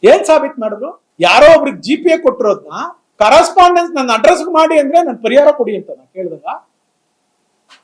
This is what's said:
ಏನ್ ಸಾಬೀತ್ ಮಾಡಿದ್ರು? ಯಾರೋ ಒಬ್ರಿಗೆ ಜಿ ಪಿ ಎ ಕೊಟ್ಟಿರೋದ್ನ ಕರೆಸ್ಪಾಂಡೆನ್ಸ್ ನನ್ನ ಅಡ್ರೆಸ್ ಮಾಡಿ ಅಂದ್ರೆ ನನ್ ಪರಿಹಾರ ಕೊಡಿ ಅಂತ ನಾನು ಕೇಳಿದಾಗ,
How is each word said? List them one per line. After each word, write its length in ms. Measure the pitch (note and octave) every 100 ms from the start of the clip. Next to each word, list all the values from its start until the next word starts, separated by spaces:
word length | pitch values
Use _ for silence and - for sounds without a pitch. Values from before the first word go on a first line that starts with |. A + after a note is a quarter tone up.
ಏನ್ 200 | G3 E4+
ಸಾಬೀತ್ 340 | - D#4 C4+ -
ಮಾಡಿದ್ರು? 460 | G#3+ G#3 C4+ F4+ _ -
ಯಾರೋ 380 | F3 G#3+ D4 D#4+
ಒಬ್ರಿಗೆ 180 | C#4+ F3+
ಜಿ 200 | - D#4
ಪಿ 140 | E4
ಎ 80 | D#4+
ಕೊಟ್ಟಿರೋದ್ನ 500 | C#4+ - G#3+ G3 - E3+ D#4+ - _ -
ಕರೆಸ್ಪಾಂಡೆನ್ಸ್ 760 | G#3+ C#4+ E4 - F4 F4 E4+
ನನ್ನ 200 | E4 B3+
ಅಡ್ರೆಸ್ 340 | A3+ - F4 D#4+
ಮಾಡಿ 320 | D#4+ D#4+ D#4
ಅಂದ್ರೆ 240 | C#4 E4
ನನ್ 220 | E4+ A#3
ಪರಿಹಾರ 260 | A3+ B3+ D4
ಕೊಡಿ 260 | D4 A3 G3+
ಅಂತ 140 | -
ನಾನು 220 | - _
ಕೇಳಿದಾಗ, 500 | F#3 F3+ D3+ D3+ - _ _ _ _ _ _ _ _ _ _ _ _